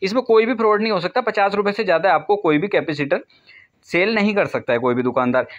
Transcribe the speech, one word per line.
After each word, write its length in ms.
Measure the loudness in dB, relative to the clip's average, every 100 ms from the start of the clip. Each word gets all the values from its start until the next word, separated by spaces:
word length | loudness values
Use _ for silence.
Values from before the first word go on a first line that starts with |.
इसमें 220 | -6 -2
कोई 220 | 2 4 2
भी 80 | 0
फ्रॉड 260 | 2 2
नहीं 100 | 0
हो 80 | -2
सकता, 220 | -2 -2
पचास 340 | -2 0 0 0
रुपये 180 | -2
से 100 | -2
ज़्यादा 300 | 0 2 2
आपको 220 | 2 2 0
कोई 200 | 2 0
भी 100 | 2
कैपेसिटर 540 | -2 -2 -4 -2 -4 -4 _ _ -20 _ _ -4
सेल 260 | -2 0 0
नहीं 180 | 0 0
कर 100 | -2
सकता 260 | -2 -2
है 60 | 0
कोई 160 | 0 0
भी 80 |
दुकानदार। 440 | -2 0 0 0 -2